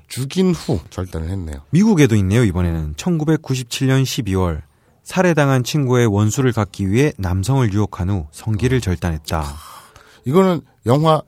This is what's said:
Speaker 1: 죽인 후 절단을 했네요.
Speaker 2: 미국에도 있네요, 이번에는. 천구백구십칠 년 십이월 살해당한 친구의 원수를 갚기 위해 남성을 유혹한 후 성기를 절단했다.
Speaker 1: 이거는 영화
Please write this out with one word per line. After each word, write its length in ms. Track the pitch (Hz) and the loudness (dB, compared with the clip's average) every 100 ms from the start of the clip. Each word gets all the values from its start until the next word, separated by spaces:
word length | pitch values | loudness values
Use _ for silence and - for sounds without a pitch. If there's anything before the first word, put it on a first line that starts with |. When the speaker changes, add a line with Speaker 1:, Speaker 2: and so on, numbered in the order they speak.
| - | -12
Speaker 1:
죽인 440 | 117 139 180 185 | -10 -6 0 0
후 240 | 160 - 95 - | 0 -2 -6 -6
절단을 400 | - 92 82 80 | -10 -8 -6 -6
했네요. 280 | 95 78 71 - | -6 -8 -12 -2
Speaker 2:
미국에도 440 | 160 220 170 127 110 | 2 4 4 4 4
있네요, 280 | 95 117 | 2 2
이번에는. 500 | 110 87 87 82 76 76 | 2 2 0 -2 -4 -6
천구백구십칠 920 | 185 160 156 156 - 131 123 - 131 | -4 -2 0 -2 -2 -6 -6 -2 0
년 160 | 135 | 2
십이월 580 | 131 - 101 95 90 78 - _ _ _ | 0 -2 -2 0 0 -2 -10 _ _ _
살해당한 640 | - 180 185 156 139 131 | -6 0 2 2 2 2
친구의 420 | 120 156 127 123 117 | 0 -2 2 2 2
원수를 460 | 101 107 139 131 | 2 2 2 0
갚기 380 | 113 101 - 95 | 0 -2 -4 0
위해 220 | 113 147 - | 2 0 0
남성을 520 | 90 92 95 135 113 | -2 0 0 2 2
유혹한 360 | 101 101 - 90 | 0 -2 -2 -4
후 160 | 98 73 | -4 -6
성기를 500 | - 113 104 123 127 | -10 -6 -2 0 0
절단했다. 640 | 92 85 90 78 - 80 71 76 - - - - - - | -2 -2 -2 -4 -4 -4 -4 -10 -18 -20 -20 -20 -20 -12
Speaker 1:
이거는 360 | 123 170 190 165 - _ 107 | -2 2 2 0 -6 _ 0
영화 340 | 143 160 156 | 2 4 2